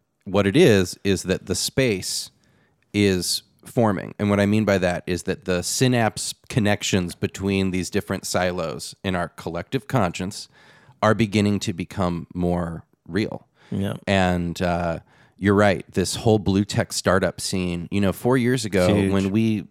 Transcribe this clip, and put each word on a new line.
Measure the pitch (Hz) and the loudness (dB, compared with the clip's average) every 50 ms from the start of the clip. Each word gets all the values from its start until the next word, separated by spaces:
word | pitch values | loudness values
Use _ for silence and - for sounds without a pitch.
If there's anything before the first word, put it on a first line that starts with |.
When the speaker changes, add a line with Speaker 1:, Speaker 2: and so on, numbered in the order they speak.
| _ _ _ _ - | _ _ _ _ -10
Speaker 1:
what | 104 90 101 98 | -2 0 2 2
it | 98 95 | 4 4
is, | 143 - 139 107 98 92 87 - - - | 6 6 6 6 4 2 0 -4 -4 -2
is | 98 95 87 - | 0 0 0 0
that | 87 92 - - | -2 -4 -4 -2
the | - 90 | -4 -4
space | - - - - - 135 123 101 92 87 - - - - - _ _ _ _ _ _ _ _ _ _ _ _ - | -4 -4 -4 -2 0 0 0 -2 -4 -4 -6 -8 -8 -8 -10 _ _ _ _ _ _ _ _ _ _ _ _ 0
is | 104 101 98 95 90 82 - - - - _ _ _ - | 2 4 4 4 2 0 -2 -4 -6 -6 _ _ _ -14
forming. | - - 127 113 107 98 - 50 - - | -6 0 2 2 2 2 -2 -4 -8 -6
And | - 101 101 | -2 0 2
what | 101 101 | 4 4
I | 101 | 4
mean | 101 104 110 107 | 4 2 2 2
by | 101 98 | 2 2
that | 95 90 90 87 82 - | 2 2 0 -2 -2 -4
is | - 90 85 - | -4 -6 -4 -4
that | - 90 - - | -4 -6 -6 -4
the | 95 90 87 | -4 -2 -2
synapse | 90 - - - 131 127 127 120 113 107 - - - - - _ _ | -2 -2 -2 0 2 2 2 2 0 0 -2 -4 -10 -10 -10 _ _
connections | - - 120 101 104 104 - - - - 98 90 87 - | -4 -2 0 2 2 0 0 -2 -2 -2 -2 -2 -2 -6
between | - - 95 - - 95 98 98 95 95 95 | -6 -6 -6 -6 -4 -2 -2 0 0 0 0
these | 90 92 85 - | -2 -4 -4 -2
different | - 101 - - 98 87 - | -4 -4 -4 -4 -6 -6 -6
silos | - - 95 90 90 90 90 82 78 62 - - - - _ - | -4 -2 -2 -2 -2 -2 -4 -6 -6 -8 -10 -12 -14 -14 _ -6
in | 98 90 | -4 -2
our | 87 87 | -2 -4
collective | - - - - 87 82 85 85 - - 135 - | -6 -8 -12 -10 -8 -8 -8 -8 -6 -6 -8 -6
conscience | - - 127 98 87 80 - 90 98 - - - - _ _ - - - - _ - - - | -2 0 0 0 0 -2 -4 -8 -8 -8 -12 -16 -16 _ _ -20 -20 -20 -20 _ -16 -6 0
are | - 107 110 | 2 2 4
beginning | 98 113 101 95 107 101 104 104 95 | 2 0 0 2 2 2 2 2 0
to | - 110 90 | -2 -4 -6
become | 82 90 - - - 95 87 87 82 - - - | -6 -8 -8 -4 -2 -2 -2 -2 -4 -8 -8 -6
more | 90 87 87 87 87 87 87 82 80 - _ _ _ _ | -2 0 0 0 0 -2 -6 -8 -10 -14 _ _ _ _
real. | - 82 98 110 - - - _ _ _ _ _ - | -6 -4 -4 -4 -4 -6 -12 _ _ _ _ _ -8
Speaker 2:
Yeah. | 95 95 98 101 107 - - | -6 -6 -4 -6 -6 -6 -2
Speaker 1:
And, | - 101 98 92 90 90 87 87 85 82 - | 0 2 2 4 2 2 0 -2 -4 -4 -2
uh, | 92 87 87 85 87 85 82 80 - _ _ _ _ _ _ | -2 -2 0 -2 -2 -4 -4 -6 -8 _ _ _ _ _ _
you're | - 92 101 101 | -2 2 4 4
right, | 101 104 101 92 - - - - | 6 6 4 4 2 -4 -4 -2
this | 101 90 - - | -2 -2 -2 -2
whole | - - 117 107 110 | 0 2 4 4 4
blue | 87 - 95 98 104 | 4 2 2 2 2
tech | - - - 92 - | 0 0 -4 -2 -2
startup | - - - 98 90 95 92 85 - - | -4 -4 0 2 2 2 2 0 -4 -4
scene, | - - - 92 90 87 85 85 85 - | -8 -6 -4 -4 -4 -4 -4 -6 -6 -4
you | - 101 | -2 0
know, | 101 95 | 0 0
four | 87 - - 120 127 | 0 0 0 2 2
years | 135 117 120 127 131 110 | 2 2 2 0 0 -2
ago | 101 90 95 90 90 - | 0 2 2 4 4 4
Speaker 2:
Huge. | - 98 95 95 | 2 2 2 2
Speaker 1:
when | 98 95 98 | 2 0 2
we | 98 113 113 110 110 104 - - | 2 2 2 2 0 -2 -4 -10